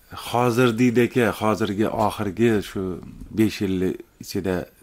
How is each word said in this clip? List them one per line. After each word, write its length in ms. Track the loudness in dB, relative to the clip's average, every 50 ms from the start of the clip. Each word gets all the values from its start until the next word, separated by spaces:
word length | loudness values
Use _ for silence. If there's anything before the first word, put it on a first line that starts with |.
| _ _ -16 -14 -6
hozir 440 | -2 0 2 2 2 4 4 4 2 4 4
deydi 220 | 2 4 4 4
aka, 220 | 2 2 2 2 2 2
hozirgi 540 | 0 0 0 0 0 0 0 -2 0 0 0 0
oxirgi 600 | 0 0 0 0 0 -2 -4 -4 0 2 2 4 4 2
shu 220 | 0 -4 -6 -6 -6 -6 -6 -8 -10 -14 -16 -16 -14 -4
besh 280 | 0 2 2 2 0 -2
yil 160 | -2 -2 0 0 0 -2 -2 -4 -10 _ _ -18
ichida 380 | -12 -8 -6 -4 -2 -2 -2 -2 -4 -8 -14 _